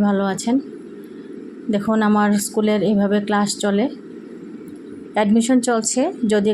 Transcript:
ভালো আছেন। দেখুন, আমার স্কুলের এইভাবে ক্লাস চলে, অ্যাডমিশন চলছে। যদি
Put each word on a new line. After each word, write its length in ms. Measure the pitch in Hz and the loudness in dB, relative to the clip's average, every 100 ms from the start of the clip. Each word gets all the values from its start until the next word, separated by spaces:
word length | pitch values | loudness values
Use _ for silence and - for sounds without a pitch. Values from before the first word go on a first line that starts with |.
| 202 | 4
ভালো 160 | 196 196 | 2 0
আছেন। 220 | 185 233 269 - - - - - - - - - - - | -2 0 0 -2 -14 -14 -16 -16 -16 -16 -14 -16 -12 -4
দেখুন, 240 | 202 226 220 208 | -2 0 2 4
আমার 200 | 208 208 208 - | 4 4 2 0
স্কুলের 360 | 220 214 214 185 | 0 2 2 2
এইভাবে 280 | 202 202 208 208 | 2 2 0 2
ক্লাস 220 | 202 208 - | 0 0 0
চলে, 220 | 208 202 277 - - - - - - - - - - - - 208 | 0 2 0 -4 -14 -16 -16 -16 -14 -16 -16 -16 -16 -16 -6 0
অ্যাডমিশন 420 | 208 226 226 254 247 | 4 4 6 4 4
চলছে। 340 | 226 220 254 320 - 220 | 0 0 0 0 0 2
যদি 180 | 214 208 | 4 2